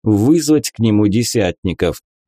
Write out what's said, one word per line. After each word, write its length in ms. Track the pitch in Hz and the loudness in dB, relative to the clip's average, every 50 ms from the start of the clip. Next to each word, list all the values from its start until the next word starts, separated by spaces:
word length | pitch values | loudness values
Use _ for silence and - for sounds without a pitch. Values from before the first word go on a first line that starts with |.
| - | -2
вызвать 680 | 110 107 101 107 139 160 170 151 147 151 147 - - - | 0 0 2 2 2 2 2 2 0 0 0 0 -4 -6
к 80 | - | -2
нему 260 | 113 113 104 104 107 | 0 0 2 2 2
десятников – 960 | 101 95 117 117 - - 113 101 90 85 _ - 95 82 - 92 85 73 - _ _ _ _ _ | 2 0 -2 -2 -2 -2 -2 -2 -2 -4 _ -6 -6 -4 -2 -2 -4 -4 -6 _ _ _ _ _